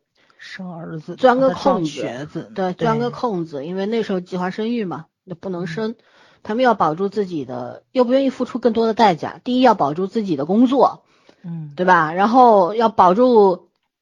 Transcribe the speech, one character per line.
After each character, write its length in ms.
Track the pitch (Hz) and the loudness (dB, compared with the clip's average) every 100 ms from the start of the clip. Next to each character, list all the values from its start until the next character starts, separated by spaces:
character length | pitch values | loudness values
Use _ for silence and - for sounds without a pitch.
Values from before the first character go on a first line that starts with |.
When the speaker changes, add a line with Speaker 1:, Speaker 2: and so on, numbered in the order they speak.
| _ _ _ _ | _ _ _ _
Speaker 1:
生 340 | - - 185 | -20 -16 -14
儿 240 | 165 170 165 | -14 -12 -14
子， 180 | 151 170 | -14 0
Speaker 2:
钻 220 | - 247 | 2 4
个 120 | 262 | 2
空 300 | 180 277 226 | 0 0 0
子， 180 | 160 127 | -2 -6
Speaker 1:
让 100 | 110 | -8
她 60 | 120 | -8
上 80 | 151 | -10
学 0 | |
子， 260 | 165 127 | -12 -10
Speaker 2:
对， 200 | 220 185 | -6 -6
Speaker 1:
对。 100 | 180 | -2
Speaker 2:
钻 140 | 233 226 | -2 -2
个 120 | 240 | -4
空 360 | 240 247 190 160 | -4 -6 -4 -6
子， 180 | 147 | -10
因 120 | 147 185 | -8 -6
为 100 | 196 | -4
那 160 | 226 | -4
时 100 | 208 | -2
候 80 | 190 | -6
计 160 | 180 185 | -6 -6
划 140 | 180 | -6
生 200 | 185 220 | -6 -6
育 140 | 240 | -4
嘛， 220 | 196 143 165 _ | -6 -8 -14 _
那 120 | - | -18
不 140 | 175 190 | -14 -10
能 180 | 180 165 | -8 -8
生。 260 | 160 220 | -6 -8
Speaker 1:
嗯。 40 | 226 _ _ _ _ | -8 _ _ _ _
Speaker 2:
他 120 | - | -6
们 80 | 214 | 0
要 120 | 254 | 2
保 200 | 208 170 | 2 0
住 140 | 160 196 | 0 -4
自 160 | 214 | -4
己 220 | 196 170 123 | -6 -6 -8
的， 380 | 123 120 - _ | -10 -10 -14 _
又 120 | 262 | -2
不 80 | 240 | 2
愿 140 | 262 269 | 2 0
意 20 | |
付 160 | - | -2
出 140 | 247 247 | -6 -2
更 160 | 240 | -2
多 120 | 220 226 | 0 0
的 60 | |
代 220 | 214 220 | 2 2
价。 260 | 160 113 - | 2 -4 -10
第 140 | - 247 | -4 2
一， 60 | |
要 120 | 254 | 4
保 200 | 208 143 | 4 0
住 120 | 156 190 | -2 -4
自 160 | 233 | -4
己 140 | 202 143 | -4 -4
的 80 | |
工 220 | 147 208 247 | 0 2 2
作， 400 | 262 208 - _ _ _ _ | 4 2 0 _ _ _ _
Speaker 1:
嗯。 300 | 175 165 151 | -14 -12 -12
Speaker 2:
对 120 | 139 185 | -2 2
吧？ 260 | 180 156 | 4 2
然 160 | 170 202 | 0 2
后 460 | 247 247 208 175 | 6 6 6 4
要 160 | 214 226 | 2 0
保 240 | - 185 | 4 4
住 560 | 190 254 233 202 180 - _ _ _ | 4 4 6 6 2 -6 _ _ _